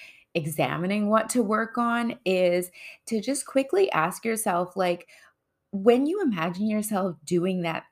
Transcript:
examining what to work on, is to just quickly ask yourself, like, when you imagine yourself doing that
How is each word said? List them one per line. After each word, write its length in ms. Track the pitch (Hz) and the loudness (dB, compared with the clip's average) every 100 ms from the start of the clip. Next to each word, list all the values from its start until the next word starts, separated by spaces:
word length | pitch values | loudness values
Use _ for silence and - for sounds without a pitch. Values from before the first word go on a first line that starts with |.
| - - _ 170 | -20 -20 _ -4
examining 720 | 156 156 131 151 180 208 208 | -4 -2 0 0 -2 0 2
what 200 | 220 220 | 2 2
to 120 | 247 | 0
work 380 | 202 214 220 - | 2 0 -2 -2
on, 400 | 233 233 233 - 185 | 0 0 -2 -2 0
is 440 | 185 180 180 180 - - - - | 4 4 2 -2 -10 -20 -18 -6
to 140 | 220 | -4
just 260 | 196 277 - | -2 -4 0
quickly 440 | 269 269 381 381 | -2 2 2 2
ask 320 | - 165 - | 2 0 -2
yourself, 540 | 226 226 214 175 180 190 | -4 -2 0 0 -2 -2
like, 300 | 180 175 - - - _ _ _ _ | -2 -2 -6 -20 -20 _ _ _ _
when 320 | 196 202 240 285 | 0 4 4 2
you 160 | 403 | 0
imagine 460 | 330 180 165 180 214 | 0 0 -2 -2 -2
yourself 480 | 214 214 202 190 160 | -2 -2 -2 -2 -4
doing 380 | - 180 180 185 | -2 0 0 0
that 240 | 170 160 - | -2 -4 -8